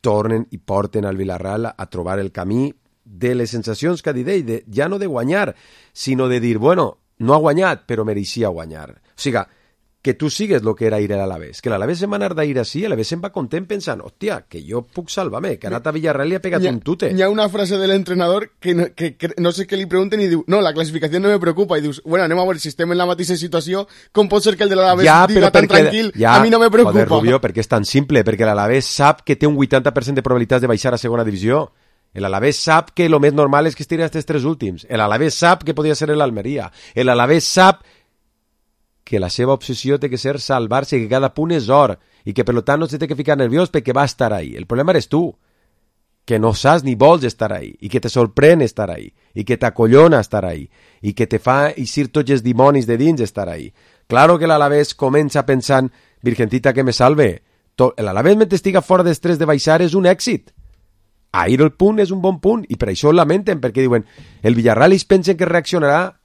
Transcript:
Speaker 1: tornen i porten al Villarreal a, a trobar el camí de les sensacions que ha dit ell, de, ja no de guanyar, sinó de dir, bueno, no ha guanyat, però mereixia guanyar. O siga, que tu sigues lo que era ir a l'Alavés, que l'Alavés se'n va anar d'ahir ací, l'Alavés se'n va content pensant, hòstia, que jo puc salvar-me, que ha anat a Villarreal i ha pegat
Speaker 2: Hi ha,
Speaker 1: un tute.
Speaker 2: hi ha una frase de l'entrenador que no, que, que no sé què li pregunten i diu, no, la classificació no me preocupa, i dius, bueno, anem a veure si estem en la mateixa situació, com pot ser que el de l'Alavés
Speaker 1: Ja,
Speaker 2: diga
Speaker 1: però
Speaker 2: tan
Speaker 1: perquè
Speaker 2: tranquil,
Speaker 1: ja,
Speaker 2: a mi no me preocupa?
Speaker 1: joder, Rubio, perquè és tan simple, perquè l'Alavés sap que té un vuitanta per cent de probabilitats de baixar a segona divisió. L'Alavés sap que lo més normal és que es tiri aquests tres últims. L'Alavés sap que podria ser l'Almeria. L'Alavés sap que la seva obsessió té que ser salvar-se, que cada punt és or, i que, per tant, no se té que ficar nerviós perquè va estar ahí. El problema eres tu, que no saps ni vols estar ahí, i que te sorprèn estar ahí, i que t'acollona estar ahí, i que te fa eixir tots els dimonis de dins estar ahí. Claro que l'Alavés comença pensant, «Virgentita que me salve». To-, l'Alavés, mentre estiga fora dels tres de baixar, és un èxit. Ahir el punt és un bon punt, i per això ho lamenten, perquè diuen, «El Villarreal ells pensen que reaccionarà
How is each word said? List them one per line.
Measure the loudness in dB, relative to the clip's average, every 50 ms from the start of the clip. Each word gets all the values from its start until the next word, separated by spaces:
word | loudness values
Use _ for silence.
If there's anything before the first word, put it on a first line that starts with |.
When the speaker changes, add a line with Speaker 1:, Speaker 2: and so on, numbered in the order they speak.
| 0
Speaker 1:
tornen | 0 0 0 0 -2 -2 -4 -4 _
i | -14 -16
porten | _ -6 -4 -4 -4 -4 -6 -6 -6
al | -4 -6
Villarreal | -6 -8 -8 -8 -8 -8 -8 -6 -6 -8 -8
a, | -10
a | -12 -16
trobar | -12 -10 -10 -6 -6 -6 -6
el | -6 -8
camí | _ -10 -6 -4 -2 -2 -4 -4 -8 _ _ _ _ _ _
de | -20 -12 -6 -4 -4 -2
les | -2 -4 -4
sensacions | -6 -8 -8 -8 -8 -4 -4 -4 -4 -4
que | -6 -6
ha | -6
dit | -6 -4
ell, | -4 -4 -4 -4
de, | -6 -8 -8 _
ja | -8 -4 -4 -2 -2
no | -4 -6
de | -6
guanyar, | -6 -4 -4 -2 -2 -2 -2 -2 -4 -8 _ _ _ _ _ _ _ _
sinó | -10 -6 -4 -2 0 0
de | 0 0 0
dir, | 0 -2 -2
bueno, | 2 2 2 2 2 0 -4 -6 _ _ _ _ _
no | 0 2 2
ha | 4
guanyat, | 4 2 2 2 0 -2 -2 -6 _
però | -6 -6 -4 -4
mereixia | -4 -4 -6 -6 -8 -6 -4 -4 -4
guanyar. | -4 -8 -12 -14 -16 -18 -18 -20 -20 _ _ _ _
O | -8
siga, | -6 -4 -4 -4 -6 _ _ _ _ _ _ _ _ _ _ _ _
que | -4 -4
tu | _ -4 -6
sigues | -4 -6 -2 0 -2 0 0
lo | -2 -4
que | -2 -2
era | -2 -2 -2
ir | -4 -4 -4
a |
l'Alavés, | -4 -4 -6 -8 -12 -14 -18 -20 -10 -6
que | -6
l'Alavés | -4 -4 -4 -4 -4 -4 -6
se'n | -6
va | -4 -4
anar | -4 -4 -2
d'ahir | -4 -4 -2 -2 -4
ací, | -4 -4 -6 -6 -6
l'Alavés | -4 -4 -4 -4
se'n | -6 -8 -10 -10
va | -10
content | _ -8 -8 -6 -8 -8 -8
pensant, | -8 -10 -8 -8 -8 -10 -10 -12
hòstia, | -18 _ _ -8 -8 -8 -8 _ _
que | -18 -18
jo | -12 -8 -8 -8 -8
puc | _ _ -14 -12
salvar-me, | -8 -8 -6 -6 -6 -6 -6 -6 -8 -8
que | -8 -8 -8
ha |
anat | -8 -6 -6
a | -6 -6
Villarreal | -4 -4 -4 -2 -2 -4 -4 -4
i |
ha | -6 -6
pegat | -4 -2 -2
Speaker 2:
Hi | 0
ha, | -2 -2
Speaker 1:
un | -4 -4
tute. | -6 -4 -2 -2 -2 0
Speaker 2:
hi | 0 0
ha | 0
una | 2 0 -2
frase | -2 -2 -4 -4 -2 -2 -2
de | 0
l'entrenador | 0 0 0 -2 -2 -2 -2 0 0 0 -2 -2 -8 _ _
que | -4 -2 0
no, | 0 -2 -2 _ -6
que, | -8 -8 -6
que | _ -8 -8 -4 -2
no | -2 -2 -2
sé | -4 -6
què | -6 -6 -6
li | -4
pregunten | -2 -2 -2 0 0 -2 -2
i | 0
diu, | 0 0 -2 0 0
no, | 0 2
la | 2 0 -2
classificació | -2 -6 -4 -4 -6 -6 -4 -4 0 0
no | 2
me | 0 2
preocupa, | 0 -2 0 -2 -2 -2 -2 -2
i | -2
dius, | -6 -8 -8 _
bueno, | -2 -2 0 0
anem | 0 0 0
a | 0 -2
veure | -4 -4
si | -8
estem | -12 -6 -6 -4 -2
en | -2 -2
la | -2
mateixa | -2 -2 -4 -4 -4 -4 -6
situació, | -4 -4 -6 -6 -4 -4 -6 -6 -8 _ -18 -20 -20 _
com | _ 0 2
pot | 2 2 2 2
ser | 0 0 2
que | 0
el | 0 2
de | 2
l'Alavés | 4 2 4 4 6
Speaker 1:
Ja, | 6 8 8 6
Speaker 2:
diga | 6 4 4
Speaker 1:
però | 4 6 6
Speaker 2:
tan | 4 4 6
Speaker 1:
perquè | 4 4 4
Speaker 2:
tranquil, | 4 2 0 -2 -4 -2 2
Speaker 1:
ja, | 4 6 6
Speaker 2:
a | 6 6
mi | 6
no | 4 4
me | 4
preocupa? | 4 6 6 4 6 4 2
Speaker 1:
joder, | 2
Rubio, | 4 2 2 4 2 2 2
perquè | 0 -2 -4 -4 -2
és | 0
tan | 0 -2 0
simple, | 0 0 -2 0 2 2 2 2
perquè | 2 0 0 0
l'Alavés | 0 0 0 0 0 0 -2 -2 -4 -2 2
sap | 2 2 2 0 _
que | -2 0 0
té | 2
un | 0 2
vuitanta | 0 0 2 2 0 0 0 -2
per | -2 -4
cent | -2 -4 -4
de | 0
probabilitats | 0 0 0 0 0 0 0 2
de | 0 0
baixar | 0 0 -2
a | -4 -2
segona | -4 -4 -2 -2 -2
divisió. | -4 -4 -2 -2 0 0 0 -2 -6 _ _ _ _ _ _ _ _ _ -8
L'Alavés | -6 -4 -4 0 0 -2 -2 -2
sap | 0 2 0 0 0 -2
que | _ -2 0
lo | 2 2 4 2
més | 2 2
normal | 2 2 2 2 2 0 0
és | -4 -6
que | -8
es | _
tiri | -4 -4 -4
aquests | -4 -4 -8 -6
tres | -4 -4 -4 -2
últims. | -4 -4 -4 -6 -8 -8 -10 -10 _
L'Alavés | -4 -2 0 0 0 0 0 -2 -2
sap | 0 2 2 0 0 -2
que | -6 -4
podria | -2 -2 -2 -2
ser | -2 -2 -4
l'Almeria. | 0 0 -2 -2 -2 -6 -8 -8 -8 -8 -10 -12 _ -20 -20 -8 _
L'Alavés | -2 0 2 2 2 4 2 2 0 0
sap | 0 2 6 6 6 4 _ -8 _ _ _ _ _ _ _ _ _ _ _ _ _ _ _ _ _ _ _ _ _ _ _ _
que | -4 -4 -4
la | -4 -4
seva | -4 -2 0 0 0
obsessió | -2 -2 -10 -10 -6 -2 -2 -2 -2
té | -2 -6
que | -6
ser | -6 -6 -6 -6 -6
salvar-se, | -4 -4 -2 -2 -2 -2 -2 -4 -2 -2 -4
que | -4 -2 0
cada | 0 0 0 -2 _
punt | -4 -4 -2
és | -2 -2 0 2
or, | 4 4 4 2 0 _ _ _ _ _ _
i | -6 -4
que, | -2 -2
per | 0 -2 -2 0
tant, | 0 0 0
no | -2
se | -4 -4 -6
té | -6 -6
que | -6 -4
ficar | -2 -2 0
nerviós | 0 0 0 0 0 0 0
perquè | -2 -4 -2 0 0
va | 0 0
estar | 0 0 -2 -2 -2 -2
ahí. | -4 -6 -8 -10
El | -14 -8
problema | -4 -2 -2 0 2 2
eres | 0 0 _
tu, | -2 -2 -2 -2 -6 _ _ _ _ _ _ _ _ _ _ _ _ _ _ _ _ _ _
que | -2 0 2
no | 2 0 0
saps | 2 2 2 2 2 0
ni | -4 0
vols | 4 6 6 6 4 2
estar | -6 -4 _ -6 -6
ahí, | -6 -8 -10 -14 -16 _ -12
i | -6
que | -6 -4
te | -4 -2
sorprèn | 0 0 0 0 _ 4 6 6 6 6 2
estar | -2 -2 -6 -6 -6 -6
ahí, | -12 -14 -18 _ _ _ _ _
i | -10 -2
que | -2 -2 0
t'acollona | 0 -2 2 2 4 6 8 8 8 8 6 4 2
estar | 0 -4 -4 -4
ahí, | -4 -8 -10 -12 -16 _ _ _ _ _ _
i | -8 -6 -2
que | -2 -2
te | -2 -2 -2 0
fa | 0 2 2 2 0 -2
eixir | -6 -10 -6 -4 -4 -4 -2 -2
tots | -2 0 0
els | 0 0 0
dimonis | 0 4 6 6 6 6 4 0
de | 0 0
dins | 2 2 2 2 0
estar | -2 -4 _ -8 -8 -8
ahí. | -10 -12 -14 -16 _ _ _ _ _ _ _
Claro | _ 4 6 6 6 6 4
que | 2
l'Alavés | 2 2 2 2 2 2 2 0 0 -2
comença | -2 -2 2 2 2 0 2 -2 -2 0
pensant, | 0 0 0 2 2 2 2 2 -2 _ _ _ _ _ _ -2
«Virgentita | -2 0 0 -2 0 0 0 0 0 0
que | 2 0
me | 0 2
salve». | 4 4 4 4 4 2 2 0 -4 _ _ _ _ _ _ _
To-, | 2 2 2 2
l'Alavés, | -2 -6 -4 -2 0 4 4 4 4
mentre | 4 2 0
estiga | -2 -2 0 0 0
fora | 2 2 2 2 4
dels | 0 0 -2
tres | -2 -2 0
de | 0 2 0
baixar, | 0 0 2 2 2 2
és | 2 2 2 2
un | 4
èxit. | 4 2 2 0 -4 -4 -4 _ _ _ -20 -20 -20 _ _ _ _ _ _ _ _ _ _ _ _ -2
Ahir | -2 2 2 4 4 2
el | 2 2
punt | _ 2 2 4 2
és | 0 -2 -2
un | -2
bon | -2 -2 -2 0
punt, | 0 0 0 0 -4 -8
i | -6
per | -4 -4 -4 -4
això | 0 2 4
ho |
lamenten, | 4 4 4 2 2 0 0 -2 -4 -2
perquè | -4 -4 0 0 2
diuen, | 2 2 0 -2 _ _ -20 -20 -20 -16 -2
«El | 0 2 2
Villarreal | 4 4 2 4 6 6 6 4
ells | 4 4
pensen | _ 2 2 2 0 0
que | 0 0 0
reaccionarà | 0 -2 -2 -2 -2 0 2 2 2 0 0 -4 -8 _